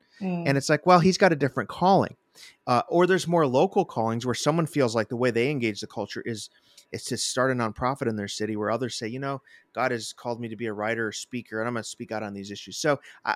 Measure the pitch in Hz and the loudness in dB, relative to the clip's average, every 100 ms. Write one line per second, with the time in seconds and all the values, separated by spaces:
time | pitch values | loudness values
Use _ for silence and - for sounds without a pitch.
0 | _ - 190 175 165 139 - 151 180 180 | _ -8 -4 -2 0 2 2 2 6 8
1 | 175 180 190 151 139 - 101 - 180 190 | 8 6 4 4 0 -2 -6 0 4 4
2 | 110 - _ - - _ - 123 - 170 | 2 -4 _ -20 -20 _ 0 0 2 4
3 | 175 185 165 175 143 127 185 - 165 - | 4 2 2 2 4 4 4 2 -2 0
4 | 113 117 123 117 147 165 156 147 123 113 | -2 0 -2 -2 0 0 0 2 2 2
5 | 104 117 123 113 131 147 117 98 104 - | -2 0 2 2 0 0 -2 -4 -8 -8
6 | 104 - - 110 - _ _ - - 113 | -8 -8 -8 -8 -10 _ _ -20 -12 -10
7 | - 120 - 131 131 123 113 - 127 139 | -6 -6 -4 0 0 0 -2 -2 -4 -2
8 | 120 107 101 - 107 107 107 113 123 - | -2 -2 -6 -6 -4 -2 -2 -2 -4 -6
9 | 113 127 139 139 _ - _ 113 127 117 | -8 -8 -8 -8 _ -20 _ -4 -2 -2
10 | 107 - 123 117 117 107 113 104 107 113 | -8 -10 -8 -6 -8 -6 -6 -4 -2 -2
11 | 110 - - 120 - 110 117 117 - - | -4 -6 -10 -10 -8 -4 -4 -4 -6 -10
12 | 117 107 107 101 98 101 - - 156 139 | -8 -6 -6 -8 -10 -12 -12 -4 0 0
13 | - - - | -4 -8 -4